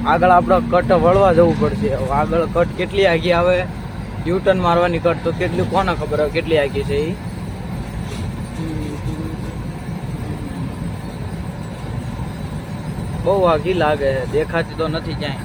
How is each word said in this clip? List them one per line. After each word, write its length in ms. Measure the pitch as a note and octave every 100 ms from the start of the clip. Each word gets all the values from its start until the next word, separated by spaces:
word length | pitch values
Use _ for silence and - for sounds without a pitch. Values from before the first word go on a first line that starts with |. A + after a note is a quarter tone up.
| B2+
આગળ 220 | E3 F3+
આપણે 280 | F3+ - F#3 -
કટ 220 | F3 F3
વળવા 400 | F3+ D#3+ G3 G3
જવું 280 | E3 E3+ D3+
પડશે. 340 | D3+ C#3 C#3+
હવે 160 | C3+ C3
આગળ 360 | C#3 D#3 E3 D#3
કટ 160 | E3+ E3+ -
કેટલી 300 | F3+ G3 F#3+
આગી 260 | E3 F3
આવે, 320 | E3+ F3 F3+ F#3 - - - - - D#3+
યુ 120 | F#3
ટર્ન 220 | G3 F#3+
મારવાની 380 | F3 E3+ F3 E3
કટ 180 | E3+ E3
તો 80 | E3+
કેટલી, 300 | E3 F3 E3+
કોને 320 | E3+ F3+ F#3+
ખબર 260 | D#3 D3+ D3
હવે 100 | D3
કેટલી 280 | D3+ D#3+ D#3
આગી 240 | C#3+ C#3
છે 120 | C3+
ઈ. 220 | C#3+ D#3 - - - - - - - - - - - - - - - D#3+ D#3 D3+ D3+ - D3+ - - - - - - - - - - - - - - - - - - - - - - - - - - - - - - - - - - - - - - - -
બહુ 180 | E3 G3
આગી 300 | F3+ D#3 E3+
લાગે 400 | F3+ D3+ D3 C3+
છે, 200 | C3+ B2
દેખાતી 420 | C#3 D#3 E3+ E3
તો 140 | - D#3+
નથી 260 | D#3+ E3
ક્યાંય. 220 | D3 D3 C#3